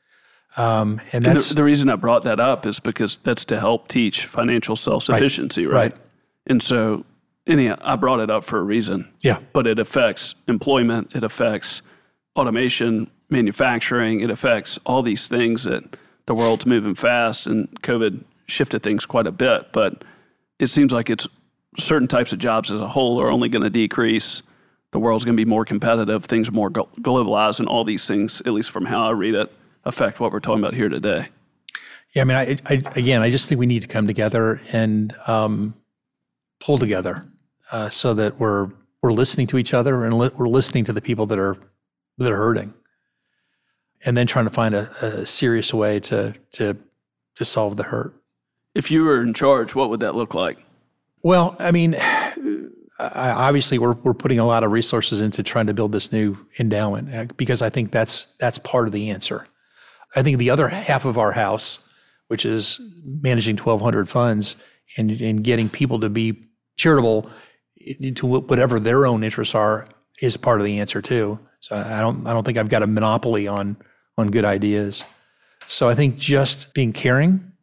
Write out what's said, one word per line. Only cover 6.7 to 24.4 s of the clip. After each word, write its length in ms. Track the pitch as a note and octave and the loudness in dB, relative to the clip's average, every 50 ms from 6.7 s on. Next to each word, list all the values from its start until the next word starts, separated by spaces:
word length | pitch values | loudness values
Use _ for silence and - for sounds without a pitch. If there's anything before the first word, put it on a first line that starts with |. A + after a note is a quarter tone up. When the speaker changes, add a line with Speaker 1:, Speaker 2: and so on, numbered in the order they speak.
| B2+ A#2 A2 A2 G#2+ - - - _ _ _ _ _ _ _ | 0 0 2 0 -2 -4 -6 -12 _ _ _ _ _ _ _
Speaker 2:
anyhow, 300 | - E3 C#3+ B2+ A2 G2+ - | 2 2 4 4 2 0 -2
I 160 | - - C3+ | -2 -2 0
brought 240 | A2 A2+ B2+ C3 A#2 | 0 2 2 2 0
it 100 | A2 G#2+ | 0 0
up 140 | A2 G#2 F2+ | 0 -2 -2
for 140 | - A#2 G#2 | -2 -2 -2
a 40 | F2 | -2
reason. 500 | G2+ G#2 A#2 G#2+ F2+ G2 F#2 - - _ _ | 0 0 0 0 0 -4 -4 -6 -10 _ _
Speaker 1:
Yeah. 200 | - C3 G2+ - - - - | 0 0 0 0 -4 -2 -2
Speaker 2:
But 140 | C3+ A#2+ | 0 2
it 140 | A2+ A2 A2+ | 2 2 0
affects 560 | G#2+ - - C3+ A#2+ A2 F#2 - - - - - _ | -2 0 2 2 2 2 0 -2 -6 -8 -10 -8 _
employment, 720 | - C3 - - C#3+ C3+ C3 A#2+ A#2 A#2 A#2 - - - | -2 -2 -2 0 2 2 2 2 2 0 -2 -4 -6 -6
it 80 | C3 A2+ | -6 -6
affects 580 | G#2+ - - B2 A#2 G#2+ G2 - - - - - _ _ _ _ _ _ _ _ _ _ | -4 -2 0 0 0 0 -2 -4 -6 -8 -10 -12 _ _ _ _ _ _ _ _ _ _
automation, 720 | - C3+ A#2+ A2 A#2 C3 B2 - - A#2 A#2 A2+ G#2+ - - _ _ _ _ | -2 -2 0 0 0 0 0 0 0 0 0 0 -2 -4 -6 _ _ _ _
manufacturing, 920 | D3 B2+ A2+ G2+ - - C3+ B2+ A#2+ A#2 - - B2 A#2+ A#2 A2 A2+ G2+ | 0 2 2 0 0 0 0 0 0 0 -2 -2 0 0 0 0 0 -2
it 100 | A2 A#2+ | -2 -2
affects 480 | A#2 - - B2+ A#2 G#2 F#2+ - - - - | -4 -2 0 2 2 0 0 -6 -10 -8 -4
all 160 | - B2 C3+ B2 | -2 0 0 0
these 240 | A#2 G2+ - - | 0 -2 -2 -4
things 380 | - B2 A#2+ A#2+ A#2 A#2 A2 - | -2 0 0 2 2 0 0 -2
that 320 | - B1 - - - - - _ _ _ _ _ | -2 -4 -4 -6 -10 -20 -20 _ _ _ _ _
the 80 | - A#2+ | -4 0
world's 320 | A2+ A#2 A2+ A2+ A2 - | 2 2 2 2 2 2
moving 300 | B2 A#2+ A2 G2+ G#2+ F#2 | 2 2 2 2 0 -2
fast, 500 | - - A#2 A#2+ A#2+ A#2 A2+ G#2 - - | 0 0 2 2 2 2 0 -2 -4 -4
and 240 | - A2+ A2 F#2+ - - - - | -2 -2 -2 -2 -4 -8 -8 -4
covid 420 | - B2 A#2 A2+ G#2 F#2 - - - _ _ _ | -2 0 0 0 0 -2 -4 -10 -18 _ _ _
shifted 360 | - - - C#3+ - - - - | -8 -2 -2 -2 0 -2 -2 0
things 240 | G#2 G#2 - - | -2 -2 -2 -2
quite 220 | - - A#2 A2 F2 | -2 0 0 0 0
a 40 | F#2+ | -2
bit. 400 | - B2 B2+ A2+ - - - - | 0 2 2 2 0 0 -2 0
But 320 | A#2 G#2 F#2+ - - - - - _ _ _ _ _ _ _ _ _ | 0 0 0 -2 -6 -14 -20 -20 _ _ _ _ _ _ _ _ _
it 80 | C3+ | -4
seems 240 | B2 - D3 C#3+ C3 | 0 4 4 4 4
like 180 | B2 A#2 A2+ - | 4 0 0 -2
it's 200 | A2+ - - - - _ _ _ _ _ _ _ _ - | -2 -4 -4 -10 -12 _ _ _ _ _ _ _ _ -8
certain 300 | - - D#3 D3 B2+ B2 | -2 0 2 2 2 2
types 240 | C#3 A#2+ A#2+ - A2 | 2 0 0 0 -4
of 80 | F2+ | -2
jobs 280 | G2+ A#2+ A2 A2 G#2 - | -2 0 0 0 0 -2
as 100 | G2+ G#2+ | -6 -6
a 80 | G#2+ G#2 | -6 -2
whole 320 | - C#3 C3 A#2+ A#2+ B2 | 0 0 2 2 2 2
are 100 | C3+ A#2+ | 2 2
only 180 | C3 B2 A#2+ G#2+ | 2 2 2 0
gonna 220 | A#2+ A2 - G#2+ | 0 0 0 0
decrease, 720 | G2+ A#2 A2+ G2+ - - A#2 A2+ A2+ A2 - - - - | 2 0 0 0 0 0 0 2 2 0 0 -2 -4 -6